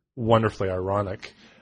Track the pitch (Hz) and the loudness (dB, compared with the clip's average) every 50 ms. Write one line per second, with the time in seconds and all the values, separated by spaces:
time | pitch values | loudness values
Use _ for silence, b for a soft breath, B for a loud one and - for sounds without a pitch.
0 | _ _ _ 131 117 110 113 113 110 107 - - 101 95 92 92 92 95 98 104 | _ _ _ -4 2 4 4 4 4 2 0 -2 -2 -2 -2 -2 -2 -2 -2 -2
1 | 104 92 95 - - - b b b b b b | -2 -4 -6 -10 -14 -18 b b b b b b